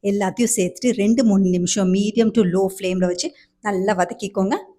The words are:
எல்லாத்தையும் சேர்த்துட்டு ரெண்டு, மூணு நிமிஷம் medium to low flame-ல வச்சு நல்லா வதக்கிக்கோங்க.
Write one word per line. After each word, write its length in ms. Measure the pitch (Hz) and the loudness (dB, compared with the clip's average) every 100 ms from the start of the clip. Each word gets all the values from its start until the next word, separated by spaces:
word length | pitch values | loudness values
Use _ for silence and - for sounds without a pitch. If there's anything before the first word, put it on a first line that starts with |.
எல்லாத்தையும் 500 | 202 202 190 185 233 - | -2 0 -2 0 0 0
சேர்த்துட்டு 340 | 180 - 247 220 | -2 -2 -2 0
ரெண்டு, 200 | 208 233 233 | 2 2 4
மூணு 160 | 196 185 180 | 4 2 0
நிமிஷம் 340 | 175 - 190 | 0 0 0
medium 360 | 190 208 220 220 | 0 0 2 2
to 120 | 226 | 2
low 240 | 190 180 190 - | 2 2 -2 -2
flame-ல 360 | 185 185 180 | -4 -2 -2
வச்சு 160 | 175 330 - _ _ | -2 -6 -10 _ _
நல்லா 340 | 214 196 190 196 | -6 -2 -2 0
வதக்கிக்கோங்க. 560 | 175 233 196 202 190 269 - | -2 -4 -8 -2 -2 -2 -6